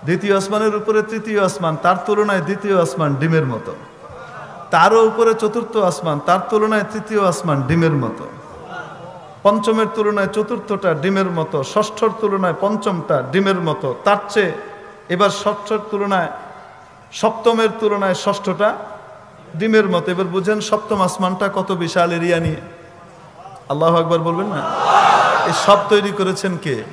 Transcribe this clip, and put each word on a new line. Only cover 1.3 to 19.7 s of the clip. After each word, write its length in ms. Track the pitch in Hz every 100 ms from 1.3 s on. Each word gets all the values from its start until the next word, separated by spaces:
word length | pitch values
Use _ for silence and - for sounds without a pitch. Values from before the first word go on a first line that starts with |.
| 208 190
আসমান, 320 | 190 170 156
তার 120 | 170 185 -
তুলনায় 360 | 208 214 196
দ্বিতীয় 400 | 160 196 208 190
আসমান 340 | 165 - 156 139
ডিমের 300 | 160 160 135
মতো। 300 | 113 95 87 - - - - - - - - -
তারও 360 | 165 175 220 220
উপরে 260 | 220 226
চতুর্থ 440 | 220 214 226 233 226
আসমান, 420 | 185 170 170 143 143
তার 140 | 185 -
তুলনায় 340 | 214 214 214 208
তৃতীয় 340 | 214 214 214 196
আসমান 340 | 170 170 139
ডিমের 300 | 127 165 165
মতো। 360 | 147 120 110 - - - - - - - - - - - -
পঞ্চমের 440 | 196 214 214 220 214 220
তুলনায় 320 | 208 208 196
চতুর্থটা 680 | 202 214 233 - 196 185
ডিমের 320 | 151 175 190 190
মতো, 380 | 170 156 151
ষষ্ঠর 460 | 131 214 214 - 220 -
তুলনায় 320 | 208 196 185 160
পঞ্চমটা 600 | 196 208 214 180 - 147 127
ডিমের 240 | 165 196 185
মতো, 400 | 165 147 139 120
তার 140 | - 202 -
চেয়ে 220 | 226 190 - - - - - -
এবার 200 | 175 202
ষষ্ঠর 500 | - 208 208 - 214 214
তুলনায়, 360 | 202 202 190 165 - - - - - - - -
সপ্তমের 580 | - 220 220 240 233 220 -
তুলনায় 340 | 214 202 196
ষষ্ঠটা 600 | 180 - 196 - 170 208 - - - - - - - - 160
ডিমের 340 | 214